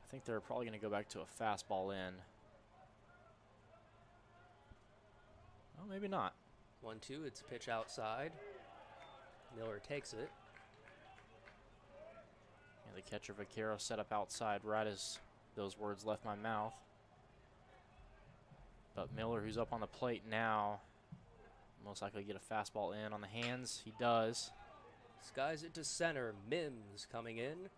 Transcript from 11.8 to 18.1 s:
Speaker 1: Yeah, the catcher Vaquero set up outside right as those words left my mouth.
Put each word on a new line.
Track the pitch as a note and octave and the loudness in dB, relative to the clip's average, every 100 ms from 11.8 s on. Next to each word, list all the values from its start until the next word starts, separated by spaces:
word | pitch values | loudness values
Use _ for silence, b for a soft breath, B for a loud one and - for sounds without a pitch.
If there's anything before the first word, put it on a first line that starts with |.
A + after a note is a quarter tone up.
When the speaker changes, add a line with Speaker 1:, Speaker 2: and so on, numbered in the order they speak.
| - C#5+ D#5+ E5+ - - - - - - - | -18 -16 -14 -14 -18 -20 -20 -20 -20 -18 -12
Speaker 1:
Yeah, | |
the | F#2+ | -12
catcher | - G#2 - | -6 -6 -4
Vaquero | G2+ G2+ - A2 G#2+ | -6 -6 0 2 2
set | - A2+ | 2 0
up | G#2 | 4
outside | G#2+ G2 - A2+ G2+ G#2+ | 4 2 2 4 4 4
right | G#2+ A2 | 4 4
as | G2 - - - - - - | 2 -4 -6 -10 -20 -12 -2
those | G2 F#2+ | -2 0
words | G#2 G2+ G#2+ | -2 0 2
left | G#2+ A2+ | 0 0
my | G#2 | 0
mouth. | A2 A2 G#2+ - - - - - - - - - - - - - - | 2 2 2 -2 -16 -20 -20 -20 -20 -20 -20 -20 -20 -20 -20 -18 -18